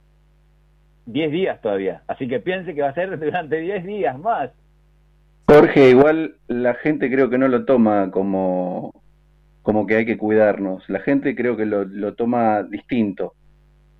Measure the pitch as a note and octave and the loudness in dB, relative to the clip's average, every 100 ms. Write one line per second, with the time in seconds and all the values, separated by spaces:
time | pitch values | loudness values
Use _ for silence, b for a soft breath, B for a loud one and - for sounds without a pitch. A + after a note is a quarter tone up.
0 | _ _ _ _ _ _ _ _ _ _ | _ _ _ _ _ _ _ _ _ _
1 | A#2+ B2 D#3+ E3+ E3+ - G#2 G2 F#2+ E2+ | -8 -4 -4 -2 -4 -4 -4 -4 -4 -6
2 | - - C3+ B2+ E3+ F#3 F3 C#3+ C#3 D3+ | -12 -10 -6 -6 -6 -8 -8 -4 -4 -4
3 | F#3+ D#3 D3+ F3+ D3+ D#3+ E3+ G3+ F3+ G#3 | -6 -6 -6 -6 -4 -6 -4 -8 -8 -4
4 | D#3 C3 G#3+ F#3+ B2+ _ _ _ _ _ | -4 -4 -4 -4 -6 _ _ _ _ _
5 | _ _ _ _ - D3 D#3+ D3+ C3 B2 | _ _ _ _ 6 8 8 8 8 8
6 | D3 D#3+ D#3+ - - A#2+ B2 A#2+ D#3 D3+ | 6 2 -4 -10 -8 -2 -2 0 -4 -2
7 | C3+ C3+ B2 B2+ C3+ A#2+ A2+ B2+ A2 G#2 | -2 0 2 2 2 0 2 2 4 2
8 | F#2+ F#2+ G2 F#2+ F#2 F#2 F2+ F#2 - - | 0 -2 -2 -2 -2 -2 -4 -8 -12 -16
9 | _ _ _ _ _ _ - G#2+ F#2+ A2 | _ _ _ _ _ _ -2 -2 0 0
10 | A2+ G2 G#2+ G#2+ G#2 G2 G2 F#2 - F#2+ | 0 -4 0 2 2 2 -6 -8 -8 -6
11 | C#3 C#3 C#3+ A#2 A#2+ A2 G#2+ G2+ F#2+ G2+ | -2 -2 -2 -2 -4 -2 -2 -2 -4 -8
12 | G#2 G2 A#2 B2 A2 G#2+ F#2+ G2+ - B2 | -8 -4 -2 0 0 0 -4 -12 -6 -2
13 | G#2 F2+ F2 - _ _ _ _ _ | -2 -4 -10 -12 _ _ _ _ _